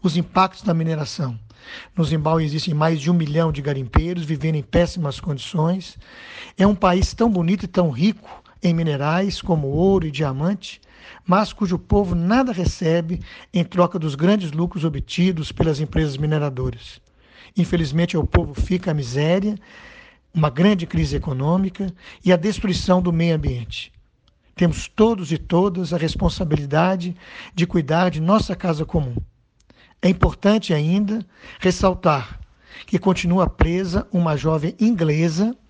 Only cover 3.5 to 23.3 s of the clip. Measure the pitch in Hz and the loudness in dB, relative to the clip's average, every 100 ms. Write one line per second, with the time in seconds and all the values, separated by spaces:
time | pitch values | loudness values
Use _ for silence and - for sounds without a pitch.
3.5 | 147 143 135 127 - 165 175 151 151 156 | -2 -4 -4 0 0 0 -4 -4 -2 -2
4.5 | 156 - 170 170 185 151 - - 139 - | -2 0 2 2 0 -6 -6 -6 -6 -4
5.5 | 156 160 185 - - - - - - - | 0 0 0 -6 -18 -20 -20 -20 -18 -18
6.5 | - 196 202 190 180 - - 233 190 170 | 2 2 4 2 4 2 2 2 2 2
7.5 | 196 202 - 170 120 196 - - - _ | 0 0 2 2 2 0 0 -12 -20 _
8.5 | - 180 165 165 143 143 170 196 - - | -2 0 2 0 0 0 0 0 -4 -2
9.5 | 160 139 147 190 196 160 135 151 131 165 | 0 0 2 4 4 0 -2 -2 0 -2
10.5 | 202 - - _ - - - - 185 208 | -2 -8 -20 _ -20 -20 -14 2 2 2
11.5 | - 196 180 - 202 190 175 170 240 254 | -2 -2 -2 2 2 2 0 2 2 2
12.5 | 185 165 - 165 170 165 175 - - - | 0 -2 0 0 0 0 -6 -8 -18 -4
13.5 | 175 165 180 175 185 156 139 170 208 170 | -2 0 2 2 2 -4 0 2 2 0
14.5 | 151 175 175 160 139 - - 180 170 147 | -4 -4 -2 -4 -4 -6 0 0 0 -8
15.5 | - 165 143 151 156 156 135 151 156 147 | -2 0 0 -2 0 -2 -2 -2 0 -2
16.5 | 127 127 117 - - _ _ _ - - | -4 -6 -6 -18 -20 _ _ _ -20 -8
17.5 | - 170 175 156 151 170 170 - - 165 | -2 0 0 0 0 0 0 2 0 0
18.5 | 139 - 185 185 151 123 127 156 185 208 | -4 0 0 0 -2 -2 0 2 2 0
19.5 | 208 - - - - - _ _ 165 151 | -4 -12 -20 -20 -20 -20 _ _ 0 0
20.5 | 123 190 202 165 160 147 143 - 127 143 | 4 4 4 0 -2 -2 -2 -4 -2 0
21.5 | 180 190 - 190 175 - - 185 175 190 | 0 0 -4 -8 -8 -20 -4 0 2 0
22.5 | 202 - 269 - 185 180 165 170 | -4 -4 -2 0 0 2 0 0